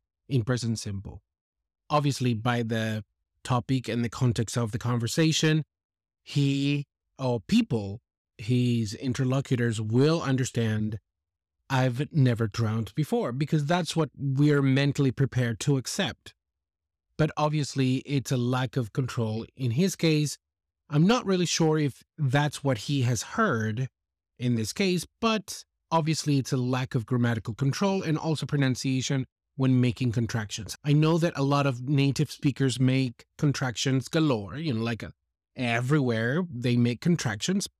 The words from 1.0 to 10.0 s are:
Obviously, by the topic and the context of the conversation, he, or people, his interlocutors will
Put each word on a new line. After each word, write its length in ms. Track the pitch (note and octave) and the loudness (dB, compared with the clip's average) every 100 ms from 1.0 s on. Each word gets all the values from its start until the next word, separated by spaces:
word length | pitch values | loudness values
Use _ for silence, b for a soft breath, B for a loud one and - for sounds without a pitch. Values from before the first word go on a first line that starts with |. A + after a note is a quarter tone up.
| G2+ - _ _ _ _ _ _ - | -10 -16 _ _ _ _ _ _ -2
Obviously, 460 | D3+ C#3+ B2+ B2+ | 0 0 0 0
by 280 | A2 B2 A#2+ | 0 0 0
the 400 | A2+ A2+ A2 A2 - _ _ _ | 0 -2 -2 -4 -8 _ _ _
topic 440 | - B2+ - C3 A2+ | -2 -2 0 -2 -2
and 160 | A#2+ | -4
the 40 | A#2 | -4
context 480 | - B2+ A2+ A2 B2 | 0 0 0 -2 -2
of 160 | A2+ | -4
the 60 | G#2 | -4
conversation, 880 | A#2+ B2 A#2 - D#3+ D3+ D#3 D#3 - _ _ _ _ _ | -2 -2 -2 0 2 2 2 2 -2 _ _ _ _ _
he, 640 | - C#3+ C#3 C#3 C#3 C#3+ C#3+ _ _ - | -4 0 2 2 0 -2 -4 _ _ -8
or 220 | C3 A#2+ | -4 -4
people, 600 | - A#3 A3+ A2 G2 G2 _ _ _ - | 0 0 2 -4 -4 -10 _ _ _ -12
his 580 | G#2 B2 B2 A#2+ G#2 | 0 2 2 0 -2
interlocutors 880 | A2 C3 A#2+ B2+ C3+ - B2 A#2+ A2 | -4 -6 -2 0 -2 0 0 0 -2
will 400 | G#2+ A#2+ | 0 2